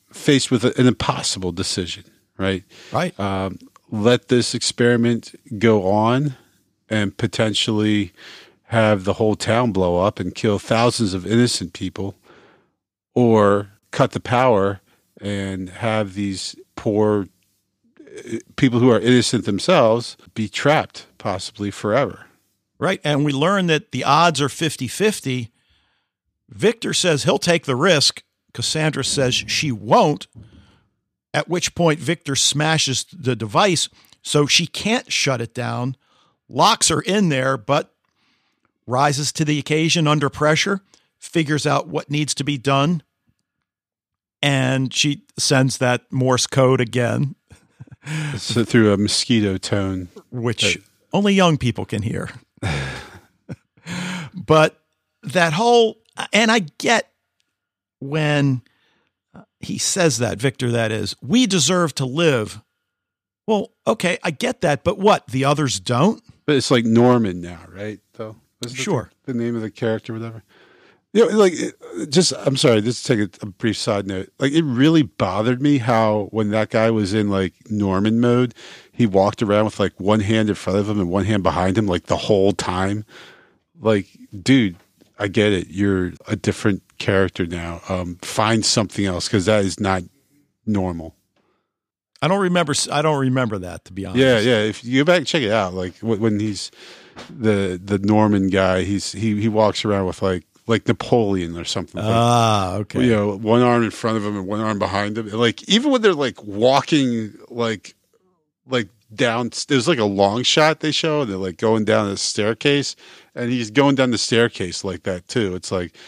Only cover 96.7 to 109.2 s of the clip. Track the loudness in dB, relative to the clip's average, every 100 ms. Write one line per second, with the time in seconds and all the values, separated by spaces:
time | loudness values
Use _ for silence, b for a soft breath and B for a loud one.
96.7 | B B B B B B -4 0 0 0
97.7 | -6 -4 -2 2 4 4 2 2 2 2
98.7 | 2 0 -4 -6 -4 -2 -2 0 2 2
99.7 | 2 -2 -2 -2 -2 -2 -4 -8 _ -2
100.7 | -2 0 -2 0 2 2 -2 -4 -8 -8
101.7 | -8 -8 -6 0 2 4 4 4 2 -2
102.7 | -4 -6 0 2 2 0 -2 2 4 4
103.7 | 4 0 -2 -4 -2 -4 -6 -6 -4 -2
104.7 | -2 -2 -2 -4 -6 -6 0 0 0 0
105.7 | 0 2 2 2 0 -2 -4 -10 0 2
106.7 | 2 2 0 2 -2 -6 -12 -14 -6 -4
107.7 | -4 -10 _ _ _ _ _ _ _ -6
108.7 | -4 -4 _ _ -2